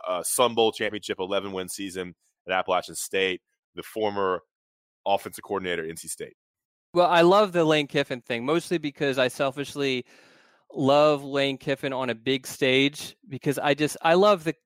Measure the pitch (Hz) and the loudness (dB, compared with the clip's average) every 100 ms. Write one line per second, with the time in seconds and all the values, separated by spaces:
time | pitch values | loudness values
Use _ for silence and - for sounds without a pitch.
0 | - 90 85 - 123 117 113 - 107 104 | -4 -6 -2 0 2 2 0 0 -6 -6
1 | - 101 92 98 98 95 92 - 98 90 | -8 -6 -4 -4 -4 -8 -8 -8 -10 -8
2 | 90 82 _ _ - 92 92 90 - 82 | -10 -12 _ _ -4 -2 0 -2 -2 -10
3 | - 98 95 90 _ _ _ 85 - 113 | -4 0 0 -2 _ _ _ -16 -12 -4
4 | 107 101 95 90 _ _ _ _ _ _ | -2 0 -2 -2 _ _ _ _ _ _
5 | - 101 - - - 98 90 85 80 82 | -2 -2 -2 -14 -6 -4 -4 -4 -6 -10
6 | 80 - 78 _ _ _ _ _ _ 170 | -12 -12 -14 _ _ _ _ _ _ 2
7 | 175 175 170 196 208 175 160 156 143 151 | 4 6 6 6 4 2 4 2 2 -2
8 | 139 131 - 117 123 165 - 175 147 135 | -2 -6 -6 -4 0 -2 -2 -4 -4 -4
9 | 143 131 127 - 139 139 135 147 139 127 | -2 0 0 0 -4 -4 -8 -4 -2 -2
10 | 123 _ _ _ _ _ _ - 135 143 | -6 _ _ _ _ _ _ -2 4 6
11 | 151 147 143 139 139 135 - 135 143 131 | 6 4 -2 -2 -2 -2 -4 -4 -4 -4
12 | 127 113 117 131 - - 135 131 139 143 | -4 -4 -2 -4 -4 -2 2 4 2 -2
13 | - - - 135 151 135 147 143 151 - | -16 -18 -16 -8 -4 -2 0 0 -2 0
14 | 165 180 208 196 160 151 | 2 4 4 2 -2 -8